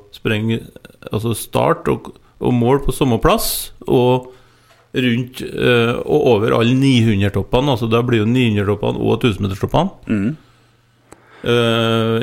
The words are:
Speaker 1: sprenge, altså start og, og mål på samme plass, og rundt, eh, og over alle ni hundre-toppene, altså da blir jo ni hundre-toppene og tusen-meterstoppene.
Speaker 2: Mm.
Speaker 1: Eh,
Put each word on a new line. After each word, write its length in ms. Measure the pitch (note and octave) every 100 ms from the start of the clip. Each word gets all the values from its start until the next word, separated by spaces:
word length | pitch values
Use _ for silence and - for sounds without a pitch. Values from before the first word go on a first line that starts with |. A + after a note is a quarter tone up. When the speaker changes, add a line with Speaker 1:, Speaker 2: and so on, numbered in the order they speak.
| -
Speaker 1:
sprenge, 440 | - - G#2+ A2 A2+ - - - - -
altså 280 | G#2+ A2
start 520 | G#2 - A#2+ B2+ E3 -
og, 220 | A#2+ - - _ _
og 140 | - B2
mål 240 | A#2 C#3
på 100 | -
samme 260 | - C#3+ A2+
plass, 480 | D#3 A3+ - - - - -
og 460 | C3 B2 B2+ - - _ _ _ _ _
rundt, 460 | - B2+ A#2 B2 -
eh, 500 | - - B2+ A#2+ A#2
og 320 | - - D3+ C3
over 240 | A2 F2+ A#2+
alle 160 | A#2
ni 220 | C3 C#3 B2 A2+
hundre-toppene, 720 | G2+ G2+ G2 F#2 B2 C#3+ B2
altså 120 | A#2
da 140 | A#2
blir 220 | B2 A#2
jo 40 | G#2+
ni 200 | B2+ A#2+
hundre-toppene 480 | G#2 G2+ G#2 A#2 A#2+
og 240 | A2 A2+
tusen-meterstoppene. 880 | B2 G2 G2+ F#2+ A#2+ C#3 F#3 - -
Speaker 2:
Mm. 240 | G#2+ G2+ D#3 _ _ _ _ _ _ _ - _ -
Speaker 1:
Eh, 760 | - A#2+ A#2 A#2 A2+ A2+ A2+ A2+